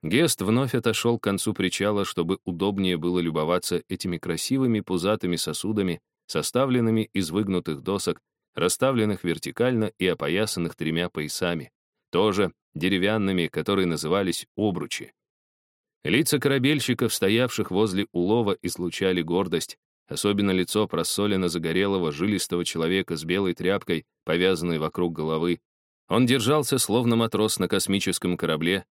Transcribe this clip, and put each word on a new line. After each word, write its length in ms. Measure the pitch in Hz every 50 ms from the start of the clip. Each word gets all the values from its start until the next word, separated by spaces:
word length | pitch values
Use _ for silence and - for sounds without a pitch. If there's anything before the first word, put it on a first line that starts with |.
| -
Гест 380 | 78 90 127 170 156 - -
вновь 340 | 95 95 110 123 139 127 -
отошел 440 | 123 110 117 107 - - 117 120 113
к 40 | -
концу 300 | 104 98 95 - 110 107
причала, 520 | - 95 90 - - 98 101 107 101 98
чтобы 340 | 87 - - 85 82 95 - _
удобнее 520 | - 90 80 95 101 104 98 98 92 90
было 220 | 82 78 87 90 90
любоваться 640 | 85 82 78 80 78 80 87 90 - - 90 85 - _
этими 300 | 95 92 - 95 87 82
красивыми 640 | - 85 82 82 - - 131 135 131 123 113 107
пузатыми 560 | - - 92 90 82 98 107 107 - 92 87
сосудами, 640 | 82 - - 78 - - 98 110 107 98 90 85 80 _ _ _ _ _
составленными 840 | _ - 80 - - - 123 135 135 127 123 117 113 110 110 110 - _
из 180 | 95 95 76
выгнутых 520 | 80 101 110 98 95 90 82 - 78 71 65
досок, 380 | - 98 98 - - 80 - _ _ _ _ _ _ _
расставленных 680 | - 87 92 - - 131 131 135 120 107 104 101 92 -
вертикально 680 | 90 80 - - 69 69 - 117 127 127 113 110 98 - _
и 80 | 92
опоясанных 680 | 90 85 - 71 71 82 98 110 104 - 90 85 78 -
тремя 340 | _ 80 78 80 82 87 90
поясами, 640 | _ 80 76 76 - - 92 87 87 80 67 - _ _ _ _ _ _ _ _
тоже 420 | - 85 101 107 98 95 101 85 - _ _ _ _
деревянными, 720 | 78 76 92 98 92 90 101 110 110 101 98 95 90 85
которые 400 | 78 - - 76 - 101 98 92
назывались 600 | 87 82 78 78 80 87 101 98 90 85 - - _ _
обручи. 560 | - 104 107 92 85 76 - - - - - _ _ _ _ _ _ _ _ _ _ _ _ _ _ _ _ _ _ _
Лица 360 | 73 87 127 160 - - 139
корабельщиков, 720 | - 139 139 135 123 139 156 143 120 - 120 - 127 110 -
стоявших 560 | - - 95 107 113 127 123 - - 104 -
возле 360 | 92 95 110 107 90 95 101 - _
улова, 440 | 87 87 92 107 120 117 101 95 -
излучали 640 | - 90 - - 87 87 - - 98 95 92 90 82
гордость, 560 | 80 87 92 98 90 80 82 - - - _ _ _ _ _ _ _
особенно 420 | - 78 - 101 104 101 101 101
лицо 360 | 95 92 90 - - 104 107
просолено-загорелого, 1300 | - - 82 82 - - - 101 104 101 95 92 87 80 87 80 82 82 90 98 101 98 95 87 78 73
жилистого 520 | 73 87 104 104 92 - - 90 87 87
человека 520 | - - 82 82 82 92 95 90 - 85
с 80 | 78 78
белой 300 | 80 87 98 101 92 87
тряпкой, 500 | - 85 90 98 98 - - 87 80 - _ _ _ _
повязанной 540 | - 82 85 90 95 95 80 82 87 82 78
вокруг 340 | 78 80 - - 90 85 82
головы. 480 | 78 78 78 80 80 82 87 87 85 _ _ _ _ _ _ _ _ _ _
Он 180 | 87 110 127
держался, 520 | 120 127 135 107 113 151 156 139 - - 135
словно 380 | - - 98 120 120 120 117
матрос 420 | 113 113 110 - 98 107 107 - -
на 100 | 95 85
космическом 680 | 95 98 - - 98 101 - 98 90 - - 90 87
корабле 480 | 85 - 80 78 78 80 85 95 98 90 _ _